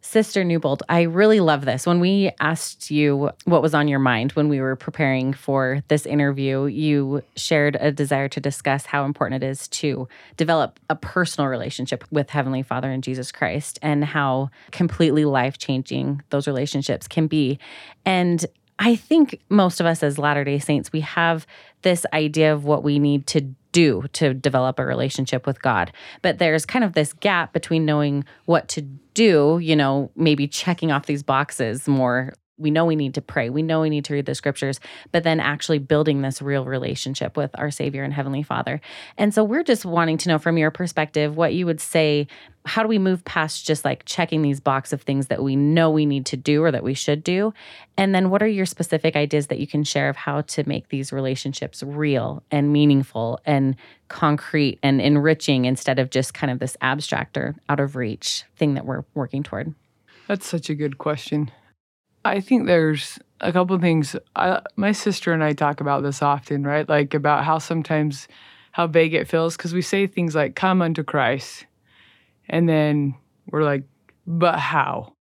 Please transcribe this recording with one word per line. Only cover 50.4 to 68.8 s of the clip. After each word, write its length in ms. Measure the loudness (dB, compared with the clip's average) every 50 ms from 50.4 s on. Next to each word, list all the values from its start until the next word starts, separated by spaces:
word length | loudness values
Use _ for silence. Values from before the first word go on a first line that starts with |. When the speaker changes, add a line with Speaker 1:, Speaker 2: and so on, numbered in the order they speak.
| -4
Speaker 1:
to 260 | -4 -4 -4 -2 -2
make 200 | -4 -6 -6 _
these 220 | -6 -6 -6 -6 -6
relationships 720 | -4 -4 -4 -4 -4 -6 -8 -8 -8 -10 -10 -10 -12 -12
real 600 | -10 -6 -2 0 0 0 0 -2 -4 -8 -10 _ _ -2
and 200 | 0 2 4 4
meaningful 680 | 4 6 6 6 4 2 0 -4 -6 -4 -4 -4 -6 _
and 300 | 0 0 2 2 0 -2 -4 -8 -20 -20 _ _
concrete 720 | _ -6 -2 0 2 2 0 -2 -2 0 0 0 0 0 0 0
and 160 | 2 2 4
enriching 640 | 4 4 4 4 4 4 2 2 2 0 2 2 2
instead 340 | 0 0 -2 0 -2 0 0
of 120 | 0 0
just 240 | 0 -2 -2 -2 -4
kind 180 | -4 -4 -2 -2
of 80 | -2
this 160 | -4 -6 -6 -4
abstract 560 | -2 -2 -2 -2 -4 -6 -4 -6 -6 -6 _
or 200 | -6 -6 -6 -8 -10 _ -4
out 120 | -2 -2
of 160 | -2 -2 -2
reach 480 | -6 -6 -6 -6 -6 -6 -8 -8 -8 -10 _ _
thing 200 | _ 0 0 0
that 120 | -2 -4
we're 160 | -6 -6 -8 -8 _ _
working 280 | -6 -6 -4 -4 -6 -6
toward? 320 | -6 -6 -8 -8 -8 -10 _ _ _ _ _ _ _ _ -20 _ -6
Speaker 2:
That's 180 | -6 -4 -4
such 240 | -6 -6 -6 -4 -6
a 60 | -6
good 220 | -4 -4 -6 -6 -4
question. 520 | -4 -4 -4 -4 -6 -4 -2 -2 -2 -2 -6 _ _ _ _ _ _ _ _ _ _ _ _ _ _
I 140 | -2 -2 -2
think 260 | 0 2 2 2 4
there's 520 | 4 4 4 4 2 0 -2 -4 -10 -14 -18 _ _ _ _
a 100 | -6 0 0
couple 220 | 2 2 2 0
of 80 | 2 2
things. 320 | 4 4 4 2 0 -4 -12 -12 _ _
I, 240 | 0 0 2 0 -2 -4 -6 _
my 160 | -2 0 0 0
sister 400 | 0 0 -2 -4 -2 -2 -2 0
and 100 | 2 2
I 120 | 0 0
talk 260 | 0 0 -2 0 -2
about 240 | -2 -2 -2 0 -2
this 180 | -4 -4 0 0
often, 400 | 0 0 0 -2 -4 -4 -4 -2
right? 260 | -2 -2 -2 0 2
Like, 260 | 2 2 2 2 -2
about 280 | 0 2 2 2 2 2
how 160 | 0 0 -2
sometimes 720 | -2 -4 -4 -4 -2 -2 0 0 0 0 -2 -6 -12 -20 -20 -20 -20 -20 -20 -20 _ _
how 160 | _ -2